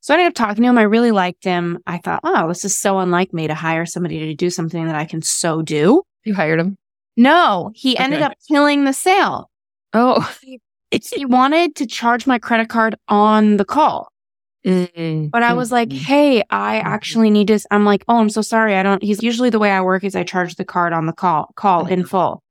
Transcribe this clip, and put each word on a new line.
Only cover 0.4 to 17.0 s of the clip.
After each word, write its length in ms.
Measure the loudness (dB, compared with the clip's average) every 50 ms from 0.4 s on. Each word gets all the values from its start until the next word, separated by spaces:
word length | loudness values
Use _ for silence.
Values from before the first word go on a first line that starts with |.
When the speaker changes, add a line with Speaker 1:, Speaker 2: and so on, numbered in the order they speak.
| -4 -2 0 2 2
Speaker 1:
to 40 | 4
him. 100 | 4 4
I 40 |
really 280 | 4 4 4 2 2 2
liked 320 | 2 2 0 -2 -4 _ -4
him. 340 | -2 -2 -2 -2 -4 -6 -6 _
I 120 | -8 -10 -8
thought, 240 | _ -6 -6 -4 -2
"Wow, 240 | -2 0 0 0 -2
this 160 | -4 -6 -4
is 120 | -6 -6
so 220 | -2 -2 -2 0 0
unlike 340 | 0 0 0 0 0 -2
me 140 | -4 -6 -4 -4
to 60 | -4
hire 320 | -4 -4 -2 -2 -2 -4
somebody 320 | -6 -6 -6 -6 -6 -6 -6
to 140 | -6 -8 -6
do 160 | -4 -4 -4
something 360 | -2 -4 -6 -6 -6 -6 -6
that 80 | -4 -4
I 80 | -6 -6
can 180 | -6 -8 -8
so 400 | -6 -6 -6 -4 -2 -2 -2 -2
do." 400 | -4 -4 -2 0 2 4 2 2 0 _ _ _ _
Speaker 2:
You 100 | -6 -4
hired 240 | -2 0 0 0 -2
him? 160 | -2 -4 -6 _ _ _ _ _ _ _ _ 2
Speaker 1:
No, 520 | 4 6 6 4 4 2 0 -2 -4 -8 -12
he 240 | _ -4 -4 -2 0
ended 220 | -2 -2 0 -2
Speaker 2:
Okay. 40 | -2
Speaker 1:
up 60 | -4 -4 _ _ -2
killing 360 | 2 2 2 2 2 2 0
the 80 | 0 -2
sale. 560 | -2 0 2 2 2 2 0 -2 -6 -10 _ _ _ _ _ _ _ _ _
Speaker 2:
Oh. 420 | 0 2 2 4 2 0 -2 -4 -10 -18
Speaker 1:
He, 160 | _ -20 -20 -20 _ _ _ _ _ _
he 360 | -6 -6 -6 -6 -8 -8 -2
wanted 480 | 2 2 4 4 4 2 2 0 0 -2
to 100 | -6 -8
charge 400 | -8 -6 -4 0 0 0 0 0
my 120 | 0 0 0
credit 300 | 0 -2 -2 -2 -2 -2
card 240 | -2 0 0 0 -2 _ _ 0
on 480 | 2 4 4 4 4 4 4 4 4 2
the 60 | 0
call. 420 | 0 2 2 2 2 0 -4 -10 -12 _ _ _ _ _ _ _ _ _ _ _
Speaker 2:
Mm-hmm. 600 | 0 0 0 0 -4 _ -8 -6 -4 -4 -4 -4
Speaker 1:
But 160 | -2 0 0
I 100 | 2 2 2
was 160 | 0 -2 0
like, 160 | 0 0 0 -2
Speaker 2:
Mm-hmm. 80 | -6 -10 -2
Speaker 1:
"Hey, 380 | 0 2 4 4 4 4 2 0 _
I 300 | -4 -4 -4 -2 -4 -4
Speaker 2:
Mm-hmm. 80 | -2
Speaker 1:
actually 440 | -4 -4 -6